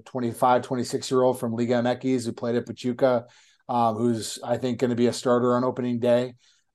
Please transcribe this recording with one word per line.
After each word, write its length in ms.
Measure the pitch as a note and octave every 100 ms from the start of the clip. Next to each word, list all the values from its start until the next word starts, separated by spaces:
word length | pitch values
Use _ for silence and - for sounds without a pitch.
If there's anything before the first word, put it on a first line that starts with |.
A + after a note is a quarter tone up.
| -
twenty-five, 560 | B2+ A#2 A2+ B2+ B2
twenty-six-year-old 800 | B2 B2+ A#2+ C3 - C3 B2+ B2+
from 160 | A#2+ A2+
Liga 220 | A#2 B2
M 100 | A#2+
X, 380 | B2 C3 B2+ A2+
who 80 |
played 200 | - A#2+
at 140 | A#2 A#2
Pachuca, 580 | A2+ B2+ B2 C3+ A#2+ - _ _ _ -
um, 280 | A#2+ A#2 A2
who's, 420 | A#2+ A2 - -
I 140 | B2 A#2+
think, 200 | B2+ A#2+
gonna 160 | B2
be 140 | A#2 A#2+
a 60 |
starter 420 | A#2 C3 A#2+ B2 B2
on 80 |
opening 360 | B2+ B2+ B2 A#2+
day, 360 | A#2+ A#2+ B2+ B2 _ _ _